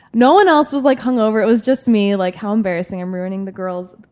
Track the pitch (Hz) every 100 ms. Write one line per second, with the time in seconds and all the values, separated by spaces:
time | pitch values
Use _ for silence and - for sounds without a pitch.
0 | _ 226 247 359 381 302 302 277 269 262
1 | 240 254 220 220 226 233 233 262 - 220
2 | 202 202 185 180 208 220 196 170 180 185
3 | 180 185 185 190 196 190 185 180 185 -
4 | -